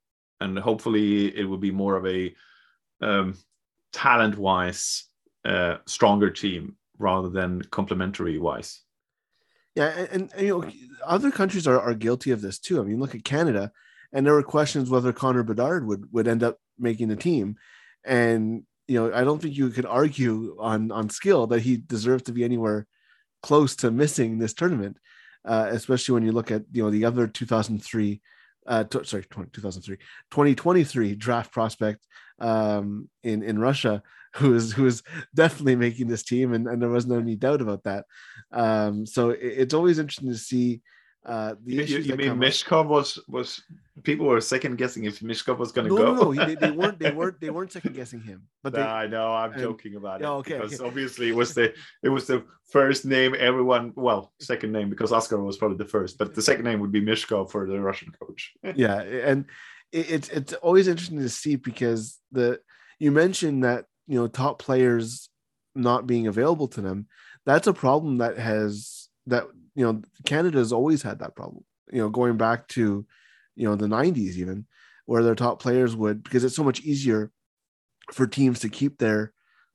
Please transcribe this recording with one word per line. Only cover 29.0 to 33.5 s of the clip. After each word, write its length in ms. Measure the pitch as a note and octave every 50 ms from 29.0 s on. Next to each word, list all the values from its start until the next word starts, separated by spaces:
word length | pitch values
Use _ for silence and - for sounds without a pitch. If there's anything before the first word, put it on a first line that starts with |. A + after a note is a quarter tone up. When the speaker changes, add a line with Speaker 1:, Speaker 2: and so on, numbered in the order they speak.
| -
Speaker 2:
sorry, 200 | - - G2 F2+
tw-, 280 | - - - F2+ -
two 100 | - -
thousand 200 | G2+ G2 F#2 F#2
three, 160 | F2 - F#2+ - - - - - - -
twenty 240 | - D3 C#3+ C#3+ C3+
twenty-three 600 | - - E3+ F3+ F3+ D#3+ C#3 - C3 A2+ G2+ G2+
draft 360 | G#2 G#2+ A#2+ A#2+ A#2 A2+ -
prospect, 540 | - B2 A2+ A2 - - A2+ G#2+ G#2 G#2+ _ _ _ - - - _ -
um, 680 | - A#2 A2+ A2 A2 G#2+ G#2 G#2 G2+ G2+ G2+ G#2 - - _ _ -
in, 180 | A#2+ A2 G#2+
in 160 | G#2+ A2